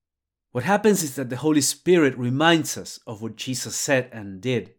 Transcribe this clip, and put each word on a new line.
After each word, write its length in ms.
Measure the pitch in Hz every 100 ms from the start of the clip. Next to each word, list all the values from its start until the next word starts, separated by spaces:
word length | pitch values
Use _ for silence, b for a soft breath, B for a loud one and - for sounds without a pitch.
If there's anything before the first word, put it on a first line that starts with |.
| _ _ _ _ _
What 140 | 123
happens 400 | 123 202 214 202
is 100 | 156
that 160 | 131 123
the 60 | 123
Holy 240 | 151 151
Spirit 580 | 131 - - 180 143 127
reminds 580 | 123 131 160 165 143 -
us 220 | 87 - -
of 160 | 107
what 140 | 113 113
Jesus 400 | - 127 - 104
said 340 | - 135 123
and 280 | 113 101 95
did. 340 | 120 123 95